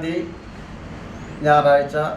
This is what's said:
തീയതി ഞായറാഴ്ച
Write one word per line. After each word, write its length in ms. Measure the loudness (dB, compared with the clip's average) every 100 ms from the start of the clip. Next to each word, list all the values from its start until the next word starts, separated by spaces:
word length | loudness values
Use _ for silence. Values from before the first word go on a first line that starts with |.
തീയതി 180 | -2 -4 -6 -12 -16 -16 -16 -16 -14 -14 -14 -14 -14 -2 4
ഞായറാഴ്ച 500 | 6 8 4 4 -2 -4